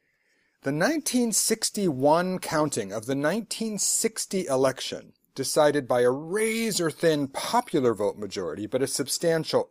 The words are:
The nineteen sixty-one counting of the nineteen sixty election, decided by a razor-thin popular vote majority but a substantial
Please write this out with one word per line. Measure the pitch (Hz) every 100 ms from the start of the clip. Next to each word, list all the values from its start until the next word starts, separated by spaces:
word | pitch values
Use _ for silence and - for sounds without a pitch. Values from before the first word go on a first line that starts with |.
| _ _ _ _ _ _
The | 131
nineteen | 147 196 320 - 254 240
sixty-one | 196 - 220 - - 190 127 139 160 185 185
counting | - 156 151 131 101
of | 104 110
the |
nineteen | 135 147 202 214 - 220 208
sixty | - - 226 - - 196 180
election, | 131 135 127 - - - _ _
decided | - 131 - 151 147 123
by | 123
a | 123
razor-thin | 131 160 202 220 226 226 175 165 - - 151 147
popular | - - 233 - 165 123
vote | 101 104 -
majority | 104 98 85 76 104
but | 131
a | 135
substantial | - 135 - 170 165 156 127 -